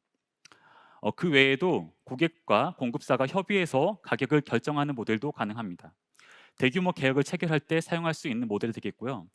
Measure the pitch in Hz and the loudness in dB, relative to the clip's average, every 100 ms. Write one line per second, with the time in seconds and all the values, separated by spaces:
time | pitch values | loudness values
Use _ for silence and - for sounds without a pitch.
0 | _ _ _ _ _ - _ - - _ | _ _ _ _ _ -20 _ -20 -20 _
1 | 107 - 180 139 135 135 - 131 82 _ | -4 -2 4 6 6 4 2 0 -2 _
2 | - 127 165 - - 107 143 - 120 147 | -14 -2 -2 -2 2 2 2 -2 -4 -4
3 | - 127 135 165 185 202 170 131 165 214 | 0 0 0 -2 0 0 0 2 0 0
4 | - 127 131 151 - - - 147 147 131 | -4 -2 2 2 2 -2 -2 -2 -2 -2
5 | 104 110 143 - 107 107 110 87 - - | -2 -2 -2 -4 -6 -6 -8 -10 -16 -20
6 | _ _ - - - - 131 151 180 170 | _ _ -20 -20 -20 -2 0 2 0 0
7 | 135 135 143 175 175 151 - 165 160 170 | 2 2 0 -2 0 -2 0 -2 0 -2
8 | 165 156 165 117 123 101 117 110 104 - | -2 -4 -4 -4 -2 -2 -2 -4 -8 -8
9 | 123 127 87 | -8 -8 -10